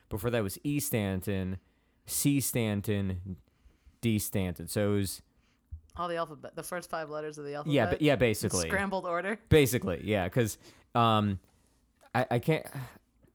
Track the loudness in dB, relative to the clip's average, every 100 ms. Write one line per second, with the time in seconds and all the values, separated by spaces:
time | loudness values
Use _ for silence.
0 | _ -6 -2 0 0 -2 -2 -2 0 0
1 | 0 0 -2 -2 -2 -6 -10 _ _ _
2 | -8 0 2 2 2 0 0 0 0 0
3 | 0 -4 -8 -12 _ _ -20 _ _ _
4 | 0 0 0 -2 -2 -4 -4 0 2 2
5 | 0 -4 -14 _ _ _ _ -18 -12 -8
6 | -4 -2 -4 -8 -12 -12 -8 -8 -6 -8
7 | -6 -8 -8 -10 -8 -6 0 2 2 2
8 | 2 4 2 2 0 0 0 0 -2 -2
9 | -2 -2 -2 -6 4 6 6 2 -2 -4
10 | 0 0 2 2 0 -2 -14 -20 _ 2
11 | 4 4 4 0 -6 _ _ _ _ _
12 | -4 -2 0 0 2 0 -2 -10 -12 -16
13 | _ _ -14